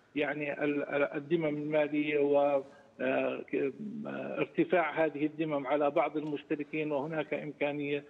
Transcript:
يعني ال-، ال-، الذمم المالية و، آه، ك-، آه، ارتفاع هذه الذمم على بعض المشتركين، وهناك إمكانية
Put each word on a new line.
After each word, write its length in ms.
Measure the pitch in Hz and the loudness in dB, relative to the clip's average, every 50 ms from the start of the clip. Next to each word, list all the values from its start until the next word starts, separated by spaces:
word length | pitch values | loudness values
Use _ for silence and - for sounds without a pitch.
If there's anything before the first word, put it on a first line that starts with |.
| _ _ - | _ _ -4
يعني 480 | 147 147 139 147 151 147 143 139 - 147 | -2 -2 0 -2 -2 -4 -4 -2 0 0
ال-، 200 | 147 143 143 139 | 0 0 0 0
ال-، 320 | - 147 143 143 - 160 | 0 0 0 0 0 0
الذمم 300 | 151 143 143 170 165 160 | -4 -2 0 0 2 2
المالية 760 | 147 147 147 147 151 156 151 147 147 151 147 147 151 151 147 | 0 0 -2 -2 0 2 2 2 2 0 0 0 2 2 2
و، 440 | 143 143 143 143 143 143 143 139 135 - - - - - _ - | 4 6 6 6 6 4 4 2 0 -4 -14 -20 -20 -16 _ -4
آه، 400 | 127 131 135 131 131 127 131 - - - | -2 0 0 2 0 0 -2 -4 -6 -4
ك-، 40 | 147 | -2
آه، 800 | 147 143 135 131 - 143 139 139 143 139 143 135 139 135 143 - | -2 0 -2 -4 -6 -8 -8 -8 -8 -8 -8 -6 -6 -6 -4 -4
ارتفاع 680 | - 147 - - 170 160 165 185 175 160 147 147 156 160 | -4 -4 0 0 0 2 4 4 2 2 2 2 2 0
هذه 200 | 156 147 143 151 | 0 0 0 -2
الذمم 420 | 151 143 151 160 156 147 143 139 | -2 -2 -2 -2 -2 -2 -2 0
على 220 | 127 147 147 147 143 | 0 2 2 2 4
بعض 280 | 143 165 147 147 147 | 4 2 2 2 0
المشتركين، 760 | 156 147 156 147 135 - - 156 147 143 - - 156 151 151 | -2 -4 -4 -6 -6 -4 -4 -4 -4 -4 -4 -4 -4 -2 -2
وهناك 420 | 147 135 135 160 160 156 147 - 151 | -2 -2 -2 -2 -2 -4 -4 -2 -4
إمكانية 680 | 147 151 151 139 - 143 147 147 147 143 143 143 143 143 | -6 -6 -6 -4 -2 -2 -2 -2 -2 -2 -2 -2 -4 -4